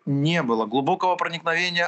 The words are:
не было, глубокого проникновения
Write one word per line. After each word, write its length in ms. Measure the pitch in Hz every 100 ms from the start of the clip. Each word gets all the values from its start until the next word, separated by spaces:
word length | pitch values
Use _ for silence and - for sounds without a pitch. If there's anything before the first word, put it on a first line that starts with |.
| -
не 360 | 139 151 170
было, 220 | 127 113 107
глубокого 500 | 131 139 185 185 175
проникновения 680 | 170 170 165 165 180 175